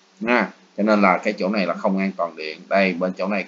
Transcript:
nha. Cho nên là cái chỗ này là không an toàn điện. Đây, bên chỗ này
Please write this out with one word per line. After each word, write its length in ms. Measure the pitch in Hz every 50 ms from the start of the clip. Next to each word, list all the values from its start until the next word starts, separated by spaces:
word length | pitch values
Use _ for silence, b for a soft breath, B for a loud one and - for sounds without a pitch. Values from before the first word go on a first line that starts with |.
| _ _ _ -
nha. 280 | 104 117 123 120 101 95 - - _ _ _
Cho 60 | -
nên 200 | 101 110 107 104
là 160 | 101 95 90 82
cái 140 | - 110
chỗ 160 | 104 92 95 90
này 180 | 110 107 92
là 80 | 85 85
không 240 | 98 - 104 95 95
an 140 | 95 98 -
toàn 200 | - 85 85 80
điện. 220 | 80 78 78 78 82 92 -
Đây, 240 | 87 98 98 95
bên 200 | 87 82 90 92 92 -
chỗ 100 | 92 95
này 160 | 104 98 90